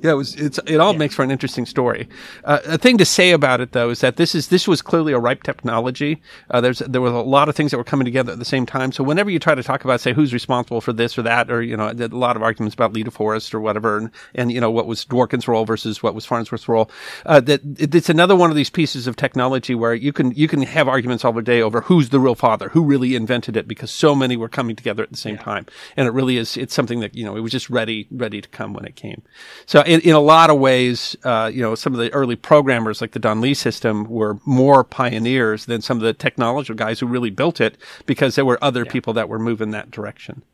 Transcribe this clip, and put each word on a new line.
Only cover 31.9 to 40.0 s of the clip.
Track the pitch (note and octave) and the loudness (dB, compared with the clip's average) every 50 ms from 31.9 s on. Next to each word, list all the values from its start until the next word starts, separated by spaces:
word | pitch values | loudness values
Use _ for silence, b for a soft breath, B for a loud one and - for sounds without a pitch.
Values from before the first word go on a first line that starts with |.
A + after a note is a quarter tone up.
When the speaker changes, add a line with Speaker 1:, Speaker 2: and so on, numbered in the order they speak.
| B2+ | -2
Speaker 1:
of | A#2+ | -2
the | A#2 A#2+ - | -2 -2 0
early | C#3+ C#3 A#2+ A#2+ | -2 -2 -2 -2
programmers | A2+ _ - D#3 D3+ D3 C3+ C3 A#2 A2+ A2 G#2+ - | -6 _ 4 6 6 6 4 0 0 0 -2 -4 -6
like | B2+ A2+ - | -8 -8 -8
the | - | -2
Don | A2 A#2 G#2+ A2 | -2 0 0 0
Lee | A#2 C3+ C#3+ | 0 0 0
system | C3+ - B2 A2 - - A#2 G#2+ G#2 G#2+ | 0 -2 -4 -4 -2 -2 -2 -2 -2 -4
were | A2+ A#2 A2+ A2 G#2 G#2 G#2 _ | -4 -4 -2 -2 -2 -4 -6 _
more | - C3+ B2+ B2+ C#3 C#3+ C3+ B2 | 0 2 4 6 8 8 6 6
pioneers | _ - - C3 B2 A2 A2 A2+ A#2 C3 C3+ B2 A2 G#2+ G#2 - | _ -2 -4 -4 -2 -2 -2 -2 0 0 2 2 0 0 -2 -4
than | - A#2 A#2 | -6 -6 -6
some | G#2 - B2+ | -2 -2 -4
of | A#2 G#2+ | 0 0
the | A2+ A2 | -2 -2
technological | _ - C3+ - - B2 A#2 A#2+ C#3+ C#3+ - A2+ | _ -2 -4 -2 0 -2 0 0 -2 -4 -6 -6
guys | G#2+ A#2 G#2+ A2+ - | -6 -4 -4 -4 -4
who | - | -4
really | A#2+ A#2+ B2+ A#2+ A2+ | -4 -2 -2 -4 -4
built | G2 - C3+ F3 E3 - | -4 -2 -2 -2 0 0
it, | A#2+ A2 - B B B B B B | 0 -2 -2 B B B B B B
because | - C#3 - D3 C3 - | -4 0 0 0 0 2
there | - C#3 | 2 2
were | C3 B2 - - | 2 2 2 0
other | C#3+ B2+ B2 A#2 | -2 -2 -2 -4
Speaker 2:
Yeah. | A2 - | -2 -4
Speaker 1:
people | - - - A2+ | -6 -4 -2 -4
that | A2+ A2 E2+ | -4 -4 -4
were | A2 A2 | -4 -4
moving | A2+ A#2 A2+ G#2+ A2 G#2+ | -4 -4 -4 -4 -4 -6
that | G#2+ G#2 G#2 - | -6 -8 -10 -12
direction. | - - | -12 -12